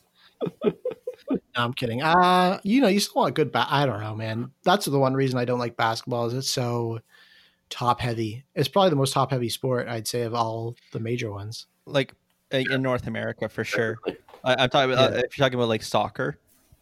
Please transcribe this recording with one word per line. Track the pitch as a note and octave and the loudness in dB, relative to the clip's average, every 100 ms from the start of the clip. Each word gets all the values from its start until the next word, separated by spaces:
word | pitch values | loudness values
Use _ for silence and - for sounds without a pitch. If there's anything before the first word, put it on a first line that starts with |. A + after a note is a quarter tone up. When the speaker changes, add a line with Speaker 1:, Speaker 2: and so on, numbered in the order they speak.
| _ _ _ _ | _ _ _ _
Speaker 1:
<laughs> | - - - - B4 - - A#4+ - C#4 - B2 | -8 -2 -2 -2 -8 -8 -12 -14 -6 -6 -4 -2
No, | |
I'm | A#2+ | -2
kidding. | B2+ A#2+ A#2 | -2 -4 0
Uh, | D#3 F3 F3+ F3+ F3+ G3 | 4 6 6 6 4 0
you | G3 B3 | 2 4
know, | A3+ | 6
you | G3 | 4
still | G3 C#4+ | 2 0
want | G3+ | 2
good | - C#3 | 2 0
ba-, | A#2+ A#2+ | 2 2
I | C#3+ C#3+ | 2 2
don't | G#2 | 0
know, | G#2+ | -6
man. | G#2+ A2 A2+ C3 _ | -6 -6 -6 -6 _
That's | F3+ G3+ D#3+ | 2 2 2
the | C#3 | 2
one | C3+ | 2
reason | C3+ C3+ B2+ | 2 0 0
I | B2 | 0
don't | B2 | -2
like | A#2+ - | -2 0
basketball | A#2 A2 - A#2+ A#2 | 0 0 -4 -4 -2
is | |
it's | B2+ C3+ | -4 -4
so | - A#2+ A#2+ A2+ A2+ - _ - _ _ _ _ | -2 -2 -2 -4 -6 -12 _ -20 _ _ _ _
top | - A#2+ - | -4 -2 0
heavy. | B2 A#2 A2+ A#2 - | -2 -2 -4 -6 -10
It's | - C#3 | -4 0
probably | G3+ F#3+ | 4 4
the | C#3+ | 4
most | C3+ | 2
top | C#3+ B2+ | 2 0
heavy | C3 A#2 | 0 -2
sport, | - C3 B2 B2 | -4 -2 -2 -4
I'd | A#2 A2 | -6 -6
say, | A#2+ | -4
of | A#2 | -4
all | A#2 A2+ A2+ A#2 B2 _ | -2 -2 -4 -8 -10 _
the | B2 | -8
major | A2+ A#2+ A2+ | -6 -4 -6
ones. | G2+ G#2 A#2+ - _ - | -8 -12 -14 -16 _ -4
Speaker 2:
Like, | D3 C3+ - _ _ _ | -2 -2 -8 _ _ _
uh, | C3+ | -4
in | C3 C3 | 0 -2
North | C3 B2 - | 0 -2 -4
America, | A2 A2+ - A2 | -6 -6 -6 -8
for | - | -6
sure. | A2 - A2+ A2+ G2 | -4 -2 -2 -4 -8
Speaker 3:
Definitely. | - - - | -10 -18 -6
Speaker 2:
I, | B2+ B2+ | 0 2
I'm | B2+ | 4
talking | D3 C3 | 4 4
about, | B2+ C3 | 4 4
Speaker 1:
Yeah. | A#2+ | 2
Speaker 2:
uh, | |
if | B2 - | -4 0
you're | C3 | 0
talking | B2 | 2
about, | A#2 | 0
like, | A2 | 0
soccer, | - A2 A2+ - C3+ D3 _ _ _ _ | 0 0 0 -4 -6 -6 _ _ _ _